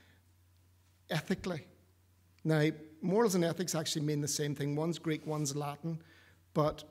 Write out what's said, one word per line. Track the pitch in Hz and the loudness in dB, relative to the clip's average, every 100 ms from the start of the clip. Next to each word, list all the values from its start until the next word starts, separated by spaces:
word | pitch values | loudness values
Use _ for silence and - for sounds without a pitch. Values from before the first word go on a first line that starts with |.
| - - _ _ _ _ _ _ _ _ - | -20 -20 _ _ _ _ _ _ _ _ -4
ethically. | 165 - 190 185 165 - - _ _ _ _ _ _ | -4 -2 -4 -4 -6 -10 -20 _ _ _ _ _ _
Now, | 156 156 156 156 - - | 0 4 4 0 -10 -6
morals | 175 196 233 | 0 4 4
and | 180 | 4
ethics | 165 160 185 | 2 0 -2
actually | 160 160 165 | -2 -2 0
mean | 147 147 | 0 0
the | 147 | 0
same | - 147 | -2 -2
thing. | 143 143 | -2 -2
One's | 143 160 165 | 0 0 -2
Greek, | 165 156 151 | -2 -2 -2
one's | 151 147 | -2 -2
Latin, | 143 143 143 165 160 - - - _ _ | -2 -4 -6 -6 -6 -10 -20 -20 _ _
but | - 151 156 - | 2 2 0 -10